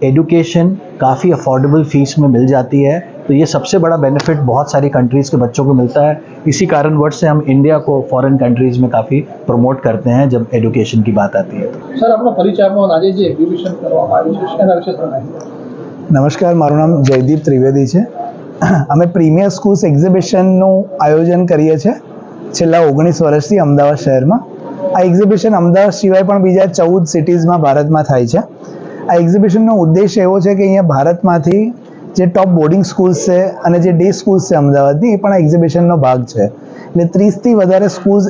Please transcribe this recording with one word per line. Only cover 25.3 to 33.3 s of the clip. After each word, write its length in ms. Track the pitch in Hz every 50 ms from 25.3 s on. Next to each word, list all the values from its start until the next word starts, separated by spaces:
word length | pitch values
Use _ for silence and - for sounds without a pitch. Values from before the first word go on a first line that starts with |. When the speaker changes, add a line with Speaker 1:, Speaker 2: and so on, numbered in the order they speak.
| 214 185 - 220 214
Speaker 3:
અમદાવાદ 360 | 180 170 175 175 190 202 202
સિવાય 320 | - - - 190 185 190
પણ 200 | 190 185 202 202
બીજા 240 | 185 190 180 190 190
ચૌદ 380 | 185 - - 170 165 180 190 170
સિટીઝમાં 560 | 156 - 170 151 180 175 175 160 170 175 165
ભારતમાં 420 | 151 139 135 147 147 151 160 156
થાય 240 | 147 - 139 127 123
છે. 120 | 117 139 190 240 - - - - - - - - - - - - -
આ 40 | 175
એક્ઝિબિશનનો 600 | 175 170 165 180 208 202 208 170 220 220 226 226
ઉદ્દેશ 440 | 202 170 160 160 185 208 185 - 226
એવો 220 | 185 180 190 196
છે 140 | 165 202 202
કે 80 | 190
અહીંયા 200 | 202 196 190 196
ભારતમાંથી 920 | 185 165 139 135 139 165 175 175 - 185 170 170 143 170 185 202 220 233 240 - - - - - - - -
જે 100 | - 185
ટોપ 220 | 180 175 202 190 190
બોર્ડિંગ 360 | 175 165 151 151 170 196 185
સ્કૂલ્સ 440 | - - - 185 185 175 - -
છે 140 | 202